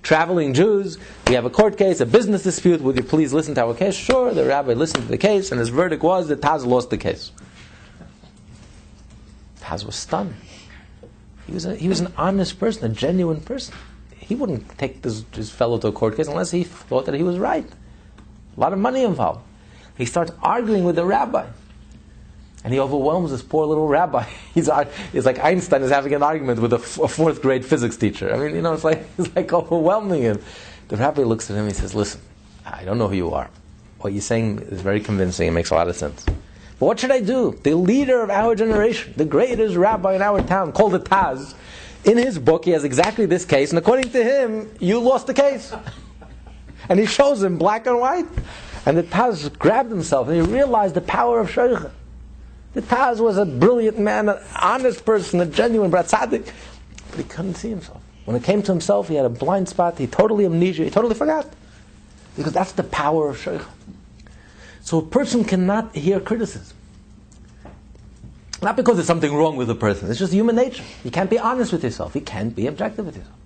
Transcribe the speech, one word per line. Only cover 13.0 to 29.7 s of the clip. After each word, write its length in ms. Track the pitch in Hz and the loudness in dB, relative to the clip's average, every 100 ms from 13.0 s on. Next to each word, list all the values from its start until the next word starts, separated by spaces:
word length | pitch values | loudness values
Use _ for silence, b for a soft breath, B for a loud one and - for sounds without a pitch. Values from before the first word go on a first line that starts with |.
| 135 185 170 156 | 0 0 0 -4
person. 320 | - 262 - B B B B - | -6 -10 -10 B B B B -20
He 180 | - | -8
wouldn't 440 | 240 240 123 - - | -4 -4 -4 -8 -8
take 240 | 131 - | -8 -6
this, 180 | 123 107 110 | -8 -8 -10
this 180 | - 110 | -12 -12
fellow 260 | - 117 117 | -2 0 2
to 80 | 110 | -2
a 40 | |
court 240 | 101 110 107 | 0 -2 0
case 120 | 147 | -4
unless 220 | 160 185 | -4 -2
he 140 | 180 | -2
thought 400 | 175 - - 131 | -4 -10 -4 -2
that 100 | 139 | -2
he 80 | 143 | -2
was 160 | 170 180 | -2 -2
right. 300 | 233 320 - - B B B B - - - - | -2 -4 -6 -18 B B B B -20 -20 -20 -2
A 40 | |
lot 120 | 135 | -2
of 60 | 190 | 0
money 240 | 233 262 | 0 2
involved. 380 | 240 151 92 78 - B B B B - | 0 0 -2 -4 -14 B B B B -8
He 80 | |
starts 280 | 127 175 165 - | -4 -2 -4 -2
arguing 420 | 160 226 220 208 | 0 0 2 2
with 120 | 175 175 | 2 2
the 80 | |
rabbi. 420 | 175 226 262 185 - - - - - - - - - - - - | 2 2 0 -2 -4 -16 -20 -20 -20 -20 -20 -20 -20 -20 -20 -12
And 80 | 113 | -4
he 60 | 131 | -2
overwhelms 540 | 135 143 139 175 165 | 0 0 0 0 -2
this 100 | 131 | -6
poor 240 | - 156 151 | -2 -2 2
little 220 | 156 156 | 0 2
rabbi. 360 | 147 151 131 113 - | 2 2 0 -4 -14
<laughs> 140 | - | -2
He's 140 | 165 - | 0 2
ar-, 180 | 143 143 B B | 2 0 B B
it's 140 | - 123 | 0 0
like 120 | 127 | 2
Einstein 420 | 151 180 175 135 | 2 2 2 2
is 80 | 131 | 4
having 240 | 139 139 | 2 2
an 80 | 143 | 0
argument 380 | 143 160 135 113 | 0 0 -2 0
with 120 | 113 | 2
a, 40 | 117 | 0
f-, 220 | - - | -2 -2
a 100 | 117 | -2
fourth 340 | - 160 156 | 2 2 2
grade 220 | 135 131 | 0 0
physics 320 | 127 151 120 - | 2 0 0 0
teacher. 360 | 104 - 98 | -2 -2 -2
I 60 | 110 | -2
mean, 160 | 151 | -2
you 80 | 165 | -2
know, 100 | 165 | -2
it's 120 | 156 | 0
like, 200 | 160 156 - | 0 0 -4
<laughs> 60 | - | -6
it's 160 | 170 | -2
like 180 | 180 180 | -2 0
overwhelming 680 | 170 165 | -2 0